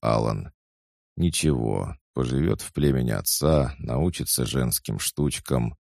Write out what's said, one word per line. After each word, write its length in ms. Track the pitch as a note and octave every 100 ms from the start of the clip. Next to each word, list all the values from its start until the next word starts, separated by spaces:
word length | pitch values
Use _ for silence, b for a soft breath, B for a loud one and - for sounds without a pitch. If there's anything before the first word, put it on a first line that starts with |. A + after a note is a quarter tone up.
Алан. 500 | A1+ A1 A1 G#1 - - _ _ _ _ _ -
«Ничего, 800 | F2 - D#2 C2 A1+ G1+ G1+ - _
поживёт 480 | - B1 C2 B1+ A1
в 120 | -
племени 380 | - C#2+ C2 A#1+
отца, 640 | G1+ - - D2+ D#2 C2 -
научится 680 | - A#1+ E2+ D#2+ D2+ -
женским 540 | A#1+ C2 B1 - - G1+
штучкам». 800 | - - D2 - - C2 A1+ -